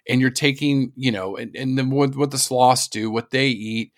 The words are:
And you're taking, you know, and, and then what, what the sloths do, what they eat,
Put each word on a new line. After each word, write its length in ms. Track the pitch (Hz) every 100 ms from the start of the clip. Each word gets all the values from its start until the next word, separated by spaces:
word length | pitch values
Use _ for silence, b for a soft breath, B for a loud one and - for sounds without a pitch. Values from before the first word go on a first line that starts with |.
| -
And 140 | 127
you're 80 | 131
taking, 640 | 131 151 139 147 139 123 -
you 160 | 131
know, 240 | 101 95 -
and, 180 | 117 -
and 200 | 131 131
then 120 | 131
what, 260 | 135 139 139
what 160 | 143
the 60 | 139
sloths 500 | - 127 127 127 -
do, 240 | 107 110
what 200 | 113 -
they 160 | 135 135
eat, 440 | 113 110 113 110